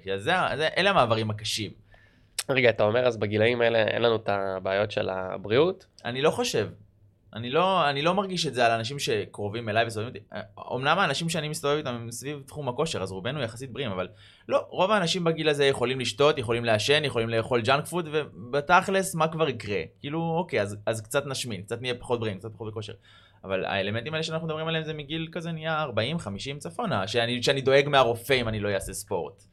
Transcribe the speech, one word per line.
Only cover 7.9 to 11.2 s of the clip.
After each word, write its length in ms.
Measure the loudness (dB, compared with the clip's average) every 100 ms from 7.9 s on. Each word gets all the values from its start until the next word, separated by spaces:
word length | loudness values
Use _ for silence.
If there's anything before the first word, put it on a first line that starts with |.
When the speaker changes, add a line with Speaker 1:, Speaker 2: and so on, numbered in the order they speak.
| 2
Speaker 1:
לא 120 | 2
מרגיש 340 | 2 0 -2 -2
את 60 |
זה 120 | 2 4
על 60 |
אנשים 280 | 2 -2 -4
שקרובים 720 | -2 -2 -4 -6 -6 -4 -2
אליי 180 | 0 0
וסובבים 200 | -2 -8
אותי. 340 | -10 -14 -14 -14 -14
אומנם 420 | -8 -2 2 2
האנשים 300 | 2 0